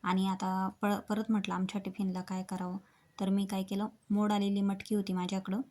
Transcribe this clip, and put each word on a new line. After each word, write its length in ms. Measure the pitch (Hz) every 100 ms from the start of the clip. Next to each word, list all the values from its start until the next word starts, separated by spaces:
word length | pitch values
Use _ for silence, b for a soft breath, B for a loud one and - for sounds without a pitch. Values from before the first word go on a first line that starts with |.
आणि 240 | 185 190 190
आता 420 | 190 190 185 190 -
प-, 280 | 202 208 -
परत 140 | 214 220
म्हटलं 240 | 220 196
आमच्या 280 | 180 185 202
टिफिनला 400 | 190 185 190 185
काय 220 | 185 185
करावं, 340 | 185 185 180 190 b b b -
तर 100 | 190
मी 160 | 196 196
काय 180 | 196
केलं, 240 | 190 196 214 - _
मोड 220 | 208 208
आलेली 300 | 208 202 202
मटकी 340 | 196 196 - 214
होती 180 | 202
माझ्याकडं 480 | 185 180 190 190 196 269